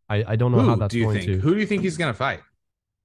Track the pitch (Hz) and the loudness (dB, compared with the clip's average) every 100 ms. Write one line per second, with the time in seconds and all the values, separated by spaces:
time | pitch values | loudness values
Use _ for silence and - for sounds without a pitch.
0 | - 104 110 110 123 120 123 113 104 117 | -6 -4 -2 0 2 4 4 2 0 0
1 | 110 101 92 92 139 202 208 202 185 160 | 0 0 -2 0 0 0 0 -2 -2 -2
2 | 156 110 131 85 - _ _ _ _ _ | -4 -2 -4 -6 -12 _ _ _ _ _